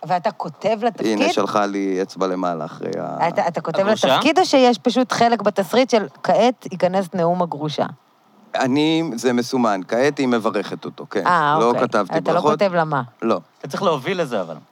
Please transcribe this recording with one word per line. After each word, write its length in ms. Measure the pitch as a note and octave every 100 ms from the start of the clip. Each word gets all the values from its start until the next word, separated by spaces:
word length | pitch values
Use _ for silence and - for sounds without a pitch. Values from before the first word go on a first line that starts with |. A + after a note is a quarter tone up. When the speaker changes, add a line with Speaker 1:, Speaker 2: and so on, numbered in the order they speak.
| E3
Speaker 1:
ואתה 260 | F3+ F3
כותב 460 | F3+ - D3 F#3+ A3
לתפקיד? 380 | A#3 F#3+ G#2+ G#2+
Speaker 2:
הנה, 120 | D4
שלחה 320 | - G2+ G#2+ G2+
לי 360 | G2+ G2 F#2
אצבע 260 | F#2+ - F#2+
למעלה 380 | F#2 F2+ E2+ D#2
אחרי 260 | D#2+ E2+ F#2
ה- 280 | D#2+ D2+ E3
Speaker 1:
אתה, 200 | F3 F#3
אתה 140 | E3+
כותב 180 | E3 E3
Speaker 3:
הגרושה? 280 | G3 G#3+ F#3+ C3+
Speaker 1:
לתפקיד, 240 | B3 D#4+
או 60 | F#4
שיש 320 | C#4+ B3 B3
פשוט 340 | - A3+ B3+
חלק 300 | - A#3 A3+
בתסריט 480 | G#3 G3+ F#3+ A3 C4
של 180 | A#3 F3+ -
"כעת 440 | - F3 A3+ B3 -
ייכנס 340 | F3+ F3+ F#3 F#3
נאום 280 | F#3+ E3 F3+
הגרושה"? 440 | F3 D3+ D3+ C#3+ A#2 - _ _ _ _ _ -
Speaker 2:
אני, 480 | B2+ C3+ D3+ D#3+ E3 A#2
זה 180 | B2
מסומן, 480 | A#2+ A#2+ C3+ A#2 G2+ F2+
כעת 300 | A2+ C#3 D3
היא 100 | C3
מברכת 580 | A#2+ G#2+ G2+ F2 E2 -
אותו, 200 | - D2+
כן. 180 | G#2 F2+
Speaker 1:
אה, 300 | F3 D3+ D3+
Speaker 2:
לא 60 | A2+
Speaker 1:
אוקיי. 120 | A#2+
Speaker 2:
כתבתי 360 | A#2+ A2+ F#2 -
Speaker 1:
אתה 160 | -
לא 80 | E3+
Speaker 2:
ברכות. 100 | F#3
Speaker 1:
כותב 220 | D3+ D#3
לה 100 | F3
מה? 180 | D#3+ D3 B2 _
Speaker 2:
לא. 180 | A2 G2+ - _
Speaker 3:
אתה 80 | D3+
צריך 160 | F3
להוביל 380 | F#3 D3+ C3+ F#3+
לזה, 200 | E3 A#2
אבל. 140 | E2 D#2 -